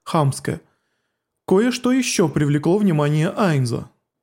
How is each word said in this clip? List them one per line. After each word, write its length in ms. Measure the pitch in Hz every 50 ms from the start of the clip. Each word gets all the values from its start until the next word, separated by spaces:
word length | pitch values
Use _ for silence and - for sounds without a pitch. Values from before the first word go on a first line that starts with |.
| _
Хамске, 580 | - - 170 147 135 135 - - - - - - _ _ _ _ _ _ _ _ _ _ _ _ _ _ _ _
кое-что 440 | - 185 190 226 254 247 - - 247
ещё 380 | 254 269 247 - - - 180 151
привлекло 480 | 139 156 151 143 147 147 147 165 175
внимание 540 | 214 214 190 160 147 147 147 151 156 156 175 -
Айнза. 520 | - 220 185 156 139 131 113 120 - - - _ _ _ _ _ _